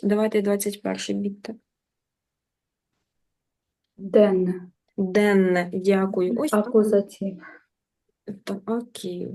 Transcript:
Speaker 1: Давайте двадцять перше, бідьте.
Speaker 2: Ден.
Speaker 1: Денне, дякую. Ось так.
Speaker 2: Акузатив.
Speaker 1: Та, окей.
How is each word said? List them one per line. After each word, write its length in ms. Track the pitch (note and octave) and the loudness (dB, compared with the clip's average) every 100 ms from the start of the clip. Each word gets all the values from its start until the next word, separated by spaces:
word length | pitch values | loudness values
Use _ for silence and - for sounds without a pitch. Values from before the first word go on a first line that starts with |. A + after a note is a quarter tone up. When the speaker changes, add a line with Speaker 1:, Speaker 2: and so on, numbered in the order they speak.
Speaker 1:
Давайте 380 | G3+ G#3 A3 A3 | 0 0 0 0
двадцять 400 | G3+ G3+ G#3 G3+ | 0 0 -2 -6
перше, 320 | F#3+ F#3+ - | -6 -6 -6
бідьте. 420 | G3+ G3+ G3+ - A3 _ _ _ _ _ _ _ _ _ _ _ _ _ _ _ _ _ _ _ _ _ _ _ - | -4 -6 -8 -12 -16 _ _ _ _ _ _ _ _ _ _ _ _ _ _ _ _ _ _ _ _ _ _ _ -16
Speaker 2:
Ден. 720 | G3 G#3+ G3+ F#3 F3+ F3+ - _ _ - | 2 4 6 4 0 -2 -10 _ _ -4
Speaker 1:
Денне, 720 | F#3+ F#3+ G#3 G3 F#3 F3+ F3 | -2 2 4 4 4 2 0
дякую. 600 | F#3+ F#3+ G3 F#3+ - F3+ A#3 | -2 0 2 0 0 -2 -2
Ось 140 | D4+ | 0
так. 160 | G#3 G#3+ | 0 2
Speaker 2:
Акузатив. 760 | A3+ G#3+ G3+ G3+ - G3 F#3 - - _ _ _ _ _ _ - G3 | 2 4 2 0 -6 -8 -8 -16 -20 _ _ _ _ _ _ -18 -14
Speaker 1:
Та, 180 | - G3 G3+ | -10 -10 -6
окей. 600 | A#3 A#3+ - F#3+ F3+ F3+ | -6 -6 -12 -10 -8 -10